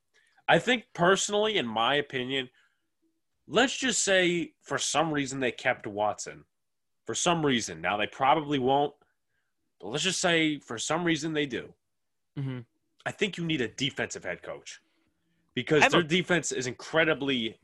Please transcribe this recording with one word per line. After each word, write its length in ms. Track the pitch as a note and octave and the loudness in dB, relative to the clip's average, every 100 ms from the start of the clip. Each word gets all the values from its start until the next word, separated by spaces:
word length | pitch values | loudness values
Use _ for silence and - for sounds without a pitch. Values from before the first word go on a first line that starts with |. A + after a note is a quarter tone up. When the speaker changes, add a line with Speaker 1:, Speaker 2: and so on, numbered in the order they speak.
| _ _ _ _ - | _ _ _ _ 2
Speaker 1:
I 120 | D#3+ | 2
think 240 | E3 B3 - | 4 0 -2
personally, 640 | - F3 F#3+ - G#3 G#3+ G3+ | 2 4 4 2 0 0 0
in 100 | A#2+ | -2
my 300 | A2 A#2 C#3+ | 0 2 2
opinion, 540 | C#3+ C3+ B2 C3+ B2+ _ _ _ _ _ _ _ _ _ - | 0 -6 -4 -4 -6 _ _ _ _ _ _ _ _ _ -4
let's 280 | D3+ B3+ - | 0 2 0
just 280 | C4 A3 | -2 0
say 480 | - F#3+ F3+ F3 D#3 - | 2 4 4 0 -4 -10
for 160 | - C3+ | -6 -4
some 340 | - C#3 D#3+ | 0 0 2
reason 280 | D3 C#3 C3+ | 0 -2 -2
they 100 | B2+ | -2
kept 380 | - C3 A#2+ A#2+ | 0 -2 -2 -4
Watson. 560 | G2+ G#2+ G2+ - D2+ - _ _ _ _ _ | -2 -2 -2 -8 -14 -20 _ _ _ _ _
For 120 | - A#2 | -10 -2
some 280 | - E3+ | 0 2
reason. 360 | D3+ B2 G#2 E2 | 2 0 -2 -6
Now, 160 | F2 G#2 | -4 -2
they 100 | G#2 | -2
probably 540 | - C3+ D#3 D3 C#3+ | 0 2 2 2 0
won't, 340 | B2+ C#3 D3 - _ _ _ _ _ _ _ _ | 2 2 0 -4 _ _ _ _ _ _ _ _
but 80 | F#2 | -8
let's 160 | C3 | -4
just 160 | F3 - | -2 0
say 400 | F#3 E3+ D#3 D3 | 2 2 2 -2
for 180 | - A2+ | -8 -8
some 240 | - D#3+ | -4 -2
reason 300 | F3 E3 D#3+ | 0 0 -2
they 140 | D#3 D3 | -2 -2
do. 280 | A2+ D2+ - _ _ _ _ _ - | -4 -10 -16 _ _ _ _ _ -8
Speaker 2:
Mm-hmm. 220 | C#3 B2+ A#2+ _ _ _ | -6 -8 -12 _ _ _
Speaker 1:
I 60 | - | -12
think 260 | - G#3+ F3 | -4 -4 -2
you 80 | |
need 160 | E3+ D#3+ | -4 -2
a 60 | A2+ | -2
defensive 560 | - C3+ - A2+ F#2+ | -2 -6 -4 -6 -6
head 180 | F#2 E2+ | -8 -10
coach 400 | - D2 - - _ _ _ _ _ _ _ | -10 -12 -14 -20 _ _ _ _ _ _ _
because 260 | - B2 D#3 | -8 2 6
Speaker 2:
I 40 | B3 | 6
have 60 | |
Speaker 1:
their 100 | - | 6
Speaker 2:
a 20 | |
Speaker 1:
defense 480 | D#3+ F3+ E3 F3 - | 4 0 2 0 0
is 160 | C3+ B2+ | -4 -4
incredibly 920 | A#2 - D#3 D#3+ C#3+ C#3 C3 A2+ G2+ | -6 -2 2 2 2 0 -2 -2 -8